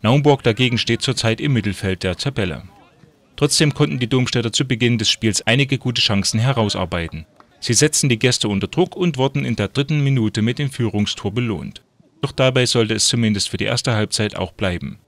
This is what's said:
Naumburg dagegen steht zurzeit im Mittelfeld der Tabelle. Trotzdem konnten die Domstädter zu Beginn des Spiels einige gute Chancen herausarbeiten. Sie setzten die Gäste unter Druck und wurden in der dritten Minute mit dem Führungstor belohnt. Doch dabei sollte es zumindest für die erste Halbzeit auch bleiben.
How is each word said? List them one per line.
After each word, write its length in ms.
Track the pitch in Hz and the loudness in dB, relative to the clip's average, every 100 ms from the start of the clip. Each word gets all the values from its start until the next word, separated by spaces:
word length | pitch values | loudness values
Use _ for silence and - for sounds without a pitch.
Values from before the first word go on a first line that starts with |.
Naumburg 400 | 104 135 147 139 | 4 4 6 4
dagegen 360 | - 107 127 117 | 2 2 2 0
steht 240 | - 117 | 0 -2
zurzeit 380 | - 123 113 110 | 0 -2 0 0
im 120 | 147 | 0
Mittelfeld 500 | 127 104 95 98 92 | 0 0 -2 -4 -2
der 140 | 95 87 | -2 -2
Tabelle. 460 | - 139 95 71 90 - - _ - _ _ - | -4 -2 -4 -4 -12 -20 -20 _ -20 _ _ -2
Trotzdem 360 | 147 - 156 | 0 2 0
konnten 260 | - 147 143 | 2 0 0
die 100 | 120 | 0
Domstädter 440 | 131 123 127 117 | 0 0 0 -2
zu 120 | - | -2
Beginn 340 | 135 123 120 117 | -2 2 2 2
des 120 | 107 | 0
Spiels 360 | - 110 101 - | 0 0 0 0
einige 320 | 120 135 135 | 2 2 0
gute 220 | 127 120 | -2 -2
Chancen 400 | - 101 95 107 | 0 0 0 0
herausarbeiten. 840 | 120 131 107 95 90 87 82 82 78 _ - _ | 0 2 0 0 -4 -4 -6 -8 -14 _ -20 _
Sie 140 | - | -2
setzten 340 | 117 151 - 143 | 2 2 2 0
die 100 | 117 | 2
Gäste 300 | 123 123 107 | 2 2 0
unter 200 | 101 98 | -2 -2
Druck 280 | - 175 - | 0 -2 0
und 200 | 180 139 | -2 0
wurden 280 | 135 139 | 0 0
in 120 | 131 113 | -4 -2
der 120 | 101 | -2
dritten 360 | - 139 151 | -2 -2 0
Minute 380 | 139 135 110 110 | 2 2 2 0
mit 160 | 107 123 | 0 0
dem 120 | 143 | -4
Führungstor 600 | - 117 104 104 - 101 | -2 -2 0 -2 -2 -4
belohnt. 500 | 104 123 92 - - _ _ _ _ | -4 -4 -4 -8 -14 _ _ _ _
Doch 120 | 143 | -8
dabei 340 | - 131 127 123 | 0 2 4 2
sollte 280 | 120 113 | 2 2
es 140 | 110 - | 2 0
zumindest 400 | 123 113 104 - | 2 2 0 -2
für 80 | - | -4
die 80 | |
erste 300 | 104 120 - | -2 -2 0
Halbzeit 420 | 110 107 - 107 - | 0 0 0 -2 -2
auch 160 | 92 | -6
bleiben. 460 | - 101 87 71 - | -2 -2 -2 -6 -12